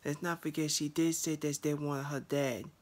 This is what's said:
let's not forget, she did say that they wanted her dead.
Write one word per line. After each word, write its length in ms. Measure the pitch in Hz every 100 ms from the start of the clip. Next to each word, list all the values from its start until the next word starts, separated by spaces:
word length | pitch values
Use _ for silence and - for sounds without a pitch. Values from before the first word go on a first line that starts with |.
| 139
let's 160 | 151
not 200 | 180 170
forget, 300 | 156 151 156
she 160 | - 147
did 260 | 147 165
say 220 | 165 - 156
that 260 | 151 143
they 120 | 151
wanted 320 | 147 147 139 143
her 160 | 143
dead. 420 | - 143 139 110 80 -